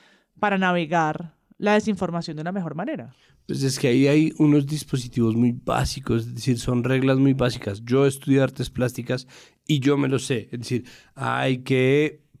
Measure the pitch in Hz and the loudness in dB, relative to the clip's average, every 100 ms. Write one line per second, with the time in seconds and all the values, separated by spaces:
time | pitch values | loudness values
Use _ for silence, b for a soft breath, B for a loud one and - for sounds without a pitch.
0 | b b b - 208 190 185 175 156 170 | b b b -4 -2 2 2 0 0 0
1 | 156 151 165 _ _ - 202 214 214 196 | 0 -2 -10 _ _ -4 2 2 2 -2
2 | 180 170 165 151 160 196 170 147 226 285 | -2 -4 -6 -8 -6 -6 -6 -6 -6 -8
3 | 120 b b b - 135 135 135 139 123 | -10 b b b -8 -4 -2 0 2 4
4 | 139 151 160 - 151 147 139 151 - 135 | 4 4 2 2 4 4 2 -6 -4 -6
5 | 120 120 113 113 120 123 - 117 131 - | -4 0 2 4 2 0 -2 -2 -2 -4
6 | - 117 117 123 127 117 - 123 120 131 | -2 -2 -2 -6 -2 -2 0 -2 0 0
7 | 131 131 139 135 123 117 - 101 117 131 | 2 4 2 2 0 -2 -8 -8 0 2
8 | 139 135 - 135 131 - 123 - 123 123 | 2 0 2 2 2 -2 -8 -4 -4 -4
9 | 120 127 - B B B - 151 131 143 | -6 -6 -8 B B B -2 0 2 2
10 | 135 131 - 123 98 127 113 123 - B | 2 0 -2 -6 -6 -12 -6 -6 -6 B
11 | B - 123 127 131 127 131 131 127 139 | B -8 -4 -2 -2 -2 0 2 4 4
12 | 151 - _ _ | 2 -4 _ _